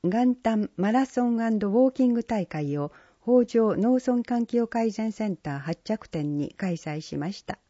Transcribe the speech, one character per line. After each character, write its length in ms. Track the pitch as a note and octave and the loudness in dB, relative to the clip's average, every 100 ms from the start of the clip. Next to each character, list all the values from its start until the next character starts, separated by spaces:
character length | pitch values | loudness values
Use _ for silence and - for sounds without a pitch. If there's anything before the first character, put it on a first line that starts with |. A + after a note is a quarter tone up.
元 300 | F3 A3 B3 B3 | 0 2 2 2
旦 340 | A3+ A3 G3+ - | 0 0 -2 -2
マ 160 | G3 | 0
ラ 140 | B3 C4+ | 2 0
ソ 200 | - A#3+ | 0 0
ン 160 | A#3 | 0
ア 80 | A3+ | 0
ン 80 | G#3+ | 0
ド 120 | G3+ | 0
ウ 40 | |
ォ 160 | G#3+ C4 | 4 2
ー 20 | |
キ 140 | C4 B3+ | 4 2
ン 80 | |
グ 80 | A#3 | 2
大 240 | A3+ A3 F3 | 0 -4 -2
会 320 | D#3 D3 D3 | -4 -4 -2
を 140 | C#3+ - _ _ | -4 -8 _ _
北 220 | - B3 | 2 4
条 320 | A#3+ A3+ A3 F3 | 4 2 2 2
農 180 | A3 | 2
村 280 | B3+ B3+ B3 | 2 2 -2
環 240 | A#3 A#3+ A#3 | 0 -2 0
境 200 | A#3+ A3+ | 0 0
改 240 | A#3 A3+ | 0 -2
善 200 | G3+ A3 | -2 -6
セ 160 | - G#3+ | -4 -4
ン 80 | F3 | -4
タ 200 | D3+ C#3 | -6 -6
ー 20 | |
発 240 | C#3+ E3+ | -6 -8
着 260 | - A3 - | -4 -6 -4
点 300 | E3 D3 D3 | -6 -2 -2
に 160 | C#3+ - | -4 -4
開 200 | F#3+ E3+ | -4 -4
催 240 | - D3+ | -6 -8
し 160 | - C#3+ | -8 -6
ま 160 | D#3 | -6
し 120 | G3+ | -8
た。 140 | - - | -12 -12